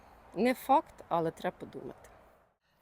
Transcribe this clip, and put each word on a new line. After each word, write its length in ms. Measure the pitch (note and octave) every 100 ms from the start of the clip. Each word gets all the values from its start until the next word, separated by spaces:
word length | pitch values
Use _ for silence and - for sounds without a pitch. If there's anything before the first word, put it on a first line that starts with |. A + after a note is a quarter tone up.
| - - -
Не 200 | E3+ A#3+
факт, 500 | B3 - C#4+ - - -
але 220 | E3 E3
треба 260 | - F3+ -
подумати. 500 | - C#3 C3 - - - - _ _ _ _ _